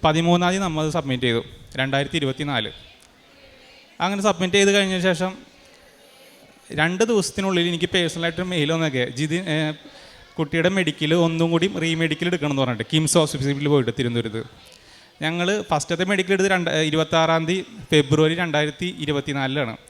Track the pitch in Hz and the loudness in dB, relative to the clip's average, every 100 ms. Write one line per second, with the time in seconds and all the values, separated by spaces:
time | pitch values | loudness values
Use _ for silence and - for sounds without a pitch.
0 | 160 156 170 175 180 190 190 156 156 165 | 2 2 2 2 2 0 -2 -2 -2 -4
1 | 139 127 123 117 - - - - 135 139 | -4 -2 0 -2 -4 -18 -12 -6 -2 -2
2 | 139 165 135 131 147 127 104 - - - | -2 -2 -2 -4 -4 -4 -4 -12 -20 -20
3 | - _ _ - - - - - - - | -20 _ _ -20 -20 -20 -20 -20 -20 -4
4 | 175 202 208 170 185 202 196 202 190 185 | -2 0 0 0 0 4 4 4 2 2
5 | 185 165 185 185 - - - - - _ | 0 0 -2 -6 -20 -20 -20 -20 -20 _
6 | - - - - - - - 151 160 185 | -20 -20 -20 -20 -20 -20 -10 -2 -2 0
7 | 220 220 - - 190 180 170 170 175 190 | 2 2 0 -4 -2 0 0 -2 -2 0
8 | 170 170 170 165 185 180 147 165 160 131 | -2 -2 -4 -4 -4 -2 0 0 0 0
9 | 123 123 151 170 185 156 156 156 - - | -2 -2 -2 -2 -2 -2 -2 -6 -16 -20
10 | - - - - 151 165 170 196 160 - | -20 -20 -14 -6 -2 0 0 2 0 0
11 | 151 170 165 165 165 165 190 170 165 165 | 2 4 2 2 2 2 0 -2 -2 0
12 | 165 151 175 175 147 139 127 113 110 156 | -2 0 -2 0 0 0 0 -2 0 0
13 | 156 175 151 143 139 139 143 143 120 117 | 4 4 2 0 -2 0 2 2 2 -2
14 | 120 117 110 110 - - - - - - | -2 0 -2 -8 -12 -18 -20 -20 -20 -20
15 | - _ 160 170 175 208 196 151 - 170 | -20 _ -4 -2 0 -2 0 -2 -2 -2
16 | 185 196 180 190 196 185 165 156 160 156 | 0 0 0 2 2 2 0 0 2 0
17 | 156 165 160 165 165 185 - - - 151 | 2 2 4 2 0 -4 -6 -16 2 2
18 | 135 151 156 170 170 151 151 - 180 - | 4 4 4 2 0 0 -2 -4 -8 -6
19 | 147 143 139 139 135 139 120 - | -4 -4 -2 -4 -2 -2 -4 -8